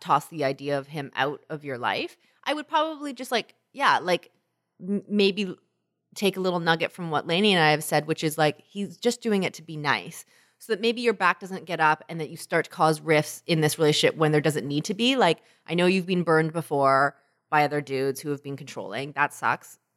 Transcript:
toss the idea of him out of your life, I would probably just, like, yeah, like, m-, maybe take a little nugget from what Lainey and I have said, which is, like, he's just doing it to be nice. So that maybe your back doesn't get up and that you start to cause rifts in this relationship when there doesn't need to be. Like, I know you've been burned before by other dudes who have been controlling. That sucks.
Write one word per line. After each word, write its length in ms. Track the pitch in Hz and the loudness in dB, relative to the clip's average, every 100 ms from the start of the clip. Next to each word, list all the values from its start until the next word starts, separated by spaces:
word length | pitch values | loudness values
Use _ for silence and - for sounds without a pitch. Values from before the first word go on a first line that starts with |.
toss 260 | 180 143 - | 0 0 0
the 180 | 156 | -4
idea 340 | 139 135 139 143 | -4 -4 -4 -4
of 80 | 135 | -6
him 240 | 156 139 - | -10 -6 -2
out 260 | 139 143 - | -2 -4 -10
of 140 | 151 | -12
your 140 | 147 123 | -8 -4
life, 380 | 113 98 330 - _ _ | -2 -2 -4 -12 _ _
I 100 | - | -6
would 140 | 302 302 | -6 -2
probably 440 | 320 311 294 294 | -2 -2 -4 -10
just, 200 | 254 262 | -10 -6
like, 220 | 233 - _ _ | -4 -6 _ _
yeah, 260 | 254 247 131 | -2 2 2
like, 320 | 170 175 - _ _ _ _ _ | 2 -2 -4 _ _ _ _ _
m-, 220 | 185 202 - | -6 -6 -2
maybe 480 | 202 196 190 190 170 _ _ _ _ _ | 2 2 2 -4 -8 _ _ _ _ _
take 220 | - 196 190 | -4 -2 0
a 40 | |
little 200 | 185 175 | 0 0
nugget 320 | 170 165 165 | 2 2 0
from 180 | - 165 | -4 -4
what 160 | 143 - | -4 0
Lainey 260 | 170 214 | 2 4
and 80 | 180 | 6
I 100 | 156 | 6
have 100 | 151 | 4
said, 240 | - 151 151 | 2 0 0
which 160 | 156 | -2
is, 160 | 160 156 | -2 2
like, 220 | 151 - | 0 0
he's 320 | _ 202 190 170 | _ -10 -10 -4
just 240 | 240 240 | -4 -2
doing 220 | 233 202 | 0 0
it 120 | 220 | 0
to 80 | - | -6
be 140 | 160 151 | -12 -6
nice. 480 | 147 110 107 - - _ _ _ | -2 -2 -4 -16 -20 _ _ _
So 140 | - | -6
that 80 | 214 | -2
maybe 200 | 226 233 | 0 0
your 100 | 240 | 0
back 280 | 196 180 185 | 2 2 0
doesn't 260 | 185 185 160 | -4 -10 -6
get 140 | 165 | 2
up 240 | 156 156 - | 2 2 -2
and 120 | 165 | -8
that 100 | 139 | -8
you 60 | 160 | -10
start 300 | - 170 - | -2 -2 -2
to 40 | |
cause 300 | - 160 156 | 2 2 2
rifts 420 | 151 151 151 - - | 2 2 2 -4 -2
in 140 | 160 | 2
this 180 | 151 - | 2 2
relationship 380 | 151 151 151 147 | 2 4 2 2
when 160 | 156 | 2
there 80 | 151 | 2
doesn't 260 | 156 147 139 | 2 -2 -2
need 180 | 143 | -4
to 100 | - | -4
be. 220 | 202 240 262 | 0 0 4
Like, 220 | 180 160 _ _ - | 2 2 _ _ -6
I 80 | |
know 120 | 170 180 | 0 2
you've 200 | 190 180 | 2 0
been 160 | 180 | 0
burned 300 | 165 160 160 | 2 2 2
before 640 | 165 - 143 135 135 143 - _ _ - | -2 -4 2 4 4 2 -2 _ _ -2
by 140 | 151 | 0
other 160 | 143 147 | 2 -2
dudes 400 | 139 135 135 135 | -4 -2 -2 -4
who 100 | 151 | -6
have 120 | 143 | -6
been 140 | 139 139 | -8 -12
controlling. 560 | 139 - 95 110 143 | -12 -12 -8 -8 -4
That 220 | 139 143 | 0 -2
sucks. 440 | - 117 151 - - _ | 0 -2 -2 -6 -20 _